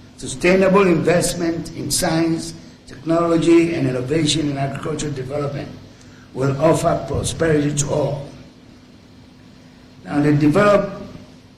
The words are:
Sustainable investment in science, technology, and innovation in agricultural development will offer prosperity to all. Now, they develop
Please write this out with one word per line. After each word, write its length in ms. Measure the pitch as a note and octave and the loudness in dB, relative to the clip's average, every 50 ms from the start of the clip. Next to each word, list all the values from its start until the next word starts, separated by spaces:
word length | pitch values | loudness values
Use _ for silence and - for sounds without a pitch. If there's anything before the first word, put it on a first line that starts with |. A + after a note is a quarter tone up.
| - - - | -20 -20 -18
Sustainable 680 | - - A#2 - - - F3+ F#3 F#3+ F#3+ F3+ F3+ G3+ G3 | -16 -14 -12 -6 0 2 4 4 4 4 4 4 4 4
investment 920 | F3+ E3 D3+ - D#3 E3+ F3 D3 - - F3 F3 E3 E3 E3 D#3 - - | 4 2 2 2 2 2 2 2 0 -2 -2 -4 -4 -4 -4 -8 -10 -10
in 140 | C3+ - C3 | -10 -6 -4
science, 640 | - - F3+ E3+ D#3+ D#3+ E3 E3 E3 D#3+ - - - - - - - - - | -2 -2 0 0 0 0 0 0 -2 -2 -4 -8 -12 -16 -18 -20 -20 -20 -20
technology, 880 | - - - - D#3 E3 E3+ E3+ E3 E3 E3 D#3 E3 E3+ E3+ E3 E3+ E3 | -20 -20 -10 -4 0 0 2 2 2 2 2 4 6 6 6 6 4 0
and 140 | C3+ C3+ | -2 -2
innovation 640 | C3 B2 B2+ B2+ B2+ D3+ E3 D3+ C#3+ C#3 D#3+ D3+ D3 | -2 -2 -4 -4 -2 0 0 0 0 0 0 -2 -2
in 60 | C#3 C#3 | -2 -2
agricultural 520 | C#3 C3+ - - - E3 D3+ C3+ D3+ D3 | -4 -4 -6 -6 -6 -6 -6 -6 -6 -6
development 560 | C3+ B2+ B2+ B2+ C#3+ D3 C#3+ C#3 - - - - - - - - - - - - - - - - - | -6 -8 -8 -8 -6 -6 -6 -6 -6 -8 -10 -12 -14 -18 -20 -20 -20 -20 -20 -20 -20 -20 -20 -14 -6
will 220 | B2+ C3 C#3 C3 C#3 | -2 -2 -2 0 2
offer 420 | D#3+ E3 D#3 - - E3+ D3+ - - | 2 2 2 2 2 0 0 -2 -4
prosperity 680 | - - - - - - - E3 D#3+ D#3 D3+ D3 D3 D3 | -4 -4 -4 -4 -4 -4 -2 0 2 2 2 0 0 -2
to 140 | C#3+ C#3+ - | -2 -4 -2
all. 400 | - D3+ C#3 B2 - - - - - - - - - - - - - - - - - - - - - - - - - - - - - - - - - - - - - - - | -2 -2 -2 -2 -4 -6 -10 -14 -16 -20 -20 -20 -20 -20 -20 -20 -20 -20 -20 -20 -20 -20 -20 -20 -20 -20 -20 -20 -20 -20 -20 -20 -20 -20 -20 -20 -20 -20 -20 -20 -20 -20 -12
Now, 180 | C#3+ D3 D3 | -4 -2 0
they 140 | C#3+ D3 D3 | 2 4 4
develop 640 | C#3+ D3+ D3+ D3+ F#3+ G#3 G#3 G3+ G3 G3 - - - - - - - - - - - - - - | 4 4 4 4 4 4 6 4 4 2 -2 -6 -12 -14 -16 -16 -18 -20 -20 -20 -20 -20 -20 -20